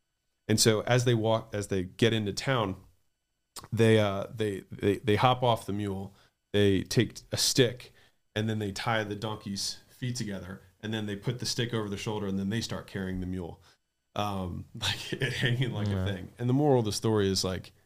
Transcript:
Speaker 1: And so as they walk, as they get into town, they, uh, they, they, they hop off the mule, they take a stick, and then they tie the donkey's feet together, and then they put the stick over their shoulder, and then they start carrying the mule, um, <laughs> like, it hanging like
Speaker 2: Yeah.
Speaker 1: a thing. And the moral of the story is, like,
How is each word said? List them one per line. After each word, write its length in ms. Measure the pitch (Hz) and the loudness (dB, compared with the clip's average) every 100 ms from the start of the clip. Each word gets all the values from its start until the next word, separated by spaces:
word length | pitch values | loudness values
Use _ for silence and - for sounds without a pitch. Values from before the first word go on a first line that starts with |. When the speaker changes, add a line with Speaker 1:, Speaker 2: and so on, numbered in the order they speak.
| _ _ _ _ - | _ _ _ _ 0
Speaker 1:
And 120 | 110 | 4
so 220 | 117 107 | 6 4
as 220 | - 127 123 | 4 2 4
they 80 | |
walk, 360 | 117 110 110 - | 2 2 0 -2
as 140 | 104 101 | -6 -2
they 160 | 98 | -2
get 280 | 92 - 117 | -4 2 4
into 200 | 113 104 | 4 0
town, 420 | 95 - 131 101 90 - _ _ _ _ _ _ - - | -4 0 0 0 -4 -12 _ _ _ _ _ _ -20 -4
they, 260 | 107 113 110 | 4 6 6
uh, 280 | 104 98 - | 4 -2 -6
they, 300 | 113 107 95 - | -4 -2 -4 -8
they, 280 | - 104 92 | -2 0 2
they 180 | - 104 | 2 4
hop 260 | 131 127 | 4 4
off 240 | 127 113 - | 2 0 -2
the 60 | |
mule, 420 | 101 101 95 95 - _ _ _ | -4 -4 -6 -10 -14 _ _ _
they 300 | 101 101 95 | 4 4 4
take 380 | - - 101 - - | 2 2 0 -2 -8
a 40 | - | -2
stick, 560 | - - 120 - - - _ _ _ | 0 4 2 0 -14 -20 _ _ _
and 140 | 107 110 | -4 -2
then 100 | 107 | -2
they 120 | 104 | -4
tie 320 | 95 120 110 | -4 -2 0
the 140 | 104 101 | -2 -4
donkey's 600 | 110 107 101 98 - - - | -6 -6 -8 -6 -6 -8 -14
feet 260 | - 123 | -10 -8
together, 460 | 123 101 95 90 98 - _ | -6 -6 -8 -10 -14 -18 _
and 100 | 107 | -6
then 140 | 110 104 | -4 -4
they 100 | 101 | -6
put 220 | - 123 | -4 -4
the 80 | - | -4
stick 260 | - 117 | -2 -2
over 140 | 113 104 | -2 -4
their 100 | 98 | -6
shoulder, 280 | 113 107 101 | -6 -4 -4
and 120 | 95 | -2
then 120 | 98 | -2
they 100 | 113 | -2
start 260 | 110 87 - | -4 -6 -8
carrying 340 | 101 95 92 | -6 -4 -4
the 60 | 90 | -4
mule, 340 | 92 85 87 _ _ _ _ _ | -6 -8 -12 _ _ _ _ _
um, 520 | - 104 98 92 90 92 | -6 -4 -4 -6 -8 -12
<laughs> 100 | - | -6
like, 320 | - - - | -4 -4 -6
it 180 | - 123 | -4 -4
hanging 400 | - 131 117 123 | 0 0 0 -2
like 160 | 107 104 | -2 -2
Speaker 2:
Yeah. 160 | 98 | -2
Speaker 1:
a 20 | 92 | -2
thing. 220 | 92 95 - | -4 -8 -6
And 100 | 123 | 0
the 60 | |
moral 260 | 131 147 127 | 2 4 4
of 40 | |
the 80 | 107 | 2
story 360 | 98 113 107 98 | 0 2 4 4
is, 120 | 95 | 2
like, 300 | 92 90 - _ | 0 -4 -8 _